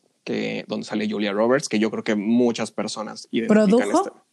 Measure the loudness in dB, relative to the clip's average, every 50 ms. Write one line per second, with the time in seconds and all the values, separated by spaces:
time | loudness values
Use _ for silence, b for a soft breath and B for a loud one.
0 | _ _ _ _ _ -6 -6 -4 -4 -4 -6 -8 -6 -6 -8 -8 -6 -6 -6 -4
1 | -4 -2 -2 -2 -2 -2 0 0 2 2 2 2 0 -2 0 0 0 0 -2 -4
2 | -2 -2 -2 0 0 2 2 4 4 2 0 -2 -6 -6 -6 -6 -6 -6 -6 -8
3 | -10 -10 -12 -16 -12 _ -4 -4 2 4 6 6 6 6 4 4 2 2 0 0
4 | 0 -2 -8 _ _ _